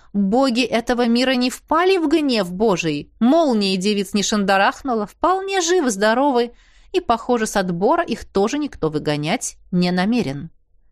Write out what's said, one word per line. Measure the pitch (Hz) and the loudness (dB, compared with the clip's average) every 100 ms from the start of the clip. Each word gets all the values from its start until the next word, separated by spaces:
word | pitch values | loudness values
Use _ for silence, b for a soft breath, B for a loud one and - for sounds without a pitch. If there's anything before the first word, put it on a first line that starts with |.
| b | b
боги | 202 190 240 269 233 | -2 0 2 2 0
этого | 254 220 - 240 240 | 0 -2 -2 0 2
мира | 240 262 | 2 2
не | 254 254 | 0 -2
впали | - - 311 370 381 | -4 -2 0 2 2
в | 311 | 2
гнев | 320 285 226 180 | 2 2 0 -2
божий, | 180 226 170 165 147 - - | 0 0 0 -2 -4 -8 0
молнии | 233 330 302 220 196 190 | 2 4 4 2 0 0
девиц | 202 202 190 | 0 -2 -2
не | 208 | -2
шандарахнуло, | 185 214 196 196 220 - 269 226 208 | -2 -2 2 2 2 0 -4 -4 -4
вполне | - 320 381 392 381 | -2 0 0 -2 -2
живы-здоровы, | 330 359 269 190 214 233 285 240 240 b b b b | 0 2 0 0 2 2 2 0 -2 b b b b
и, | 370 | -6
похоже, | 359 226 - 240 220 | -2 -2 0 0 0
с | 208 | -2
отбора | 185 170 214 339 | -2 0 0 2
их | 339 226 | -2 -6
тоже | - 196 202 294 | -4 -2 0 -2
никто | 294 - 156 | -6 -4 -4
выгонять | 151 151 147 151 233 - - - | -2 -2 -4 -2 -4 -6 -14 -4
не | 180 180 | 0 0
намерен. | 180 196 240 135 139 170 _ _ _ _ | 0 0 0 -2 -6 -12 _ _ _ _